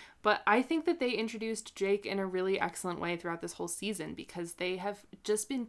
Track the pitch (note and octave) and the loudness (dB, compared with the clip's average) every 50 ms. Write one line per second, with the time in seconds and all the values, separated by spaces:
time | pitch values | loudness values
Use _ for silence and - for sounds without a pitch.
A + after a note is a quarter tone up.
0 | - - - _ - G#3+ G#3 - - - G#3+ A#3+ C4 C4 E4 D#4+ D#4 - E4+ E4+ | -18 -20 -12 _ 4 4 4 4 6 6 6 6 6 4 2 2 2 2 2 2
1 | C4 B3 B3 F#3+ A3 A3+ A#3 A3 A3 A3 A3+ G#3+ - - - - G3 G3 G3+ G3+ | 2 2 2 0 0 -2 -2 -2 -2 -2 -2 -4 -6 -10 -4 -2 2 2 2 2
2 | G3+ - G3 G3 G3 F#3+ F#3 F#3 F#3 F#3+ G3 F#3+ - E3+ - - - F#3 F3 - | 2 0 -2 0 0 0 0 0 2 2 2 2 2 0 -2 -2 -4 -4 -2 -2
3 | - E3+ F3 E3+ E3+ F3 E3+ E3 - F3 - - F3 F3 - - - G3+ G#3+ F3+ | -2 -2 -2 -2 -2 -4 -4 -4 -4 -6 -6 -6 -4 -4 -4 -4 -4 -4 -2 -4
4 | D#3 D#3 D3+ - - - - F3+ F3 E3+ - - F3 F3+ F#3 F#3 G3 G#3 G3+ - | -4 -6 -8 -8 -10 -10 -8 -8 -8 -8 -6 -4 -4 -4 -4 -4 -4 -6 -6 -8
5 | - - - - - - G#3+ G#3+ - - C#4 C4 A#3+ | -10 -18 -20 -6 -2 0 0 0 0 0 -2 -2 -4